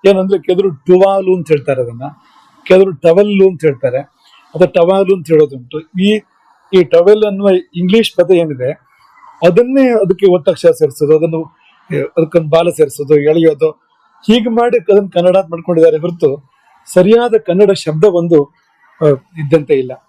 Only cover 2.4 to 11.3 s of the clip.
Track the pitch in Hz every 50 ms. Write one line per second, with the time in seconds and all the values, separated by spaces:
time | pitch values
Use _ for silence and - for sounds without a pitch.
2.4 | _ _ _ _ _ - 180 190 196 190 170 - - 170 165 190 208 208 208 196
3.4 | 190 190 185 139 156 156 135 120 - 127 120 135 143 _ _ _ _ _ _ _
4.4 | _ _ _ 156 180 156 - 180 170 175 190 196 196 185 196 185 147 156 165 156
5.4 | 151 135 139 131 123 120 - 156 160 _ _ 185 190 208 214 208 _ _ _ _
6.4 | _ _ _ _ _ _ - 185 170 - - 170 170 196 214 214 214 208 196 190
7.4 | 202 202 185 180 - _ _ 170 180 180 202 226 214 - _ - 175 170 190 170
8.4 | 170 156 143 127 123 131 160 _ _ _ _ _ _ _ _ _ _ - _ _
9.4 | 160 180 175 208 247 247 269 277 262 254 240 214 196 175 196 - 196 190 180 180
10.4 | 143 - 165 - - 170 160 - 160 139 127 - 151 143 156 151 160 165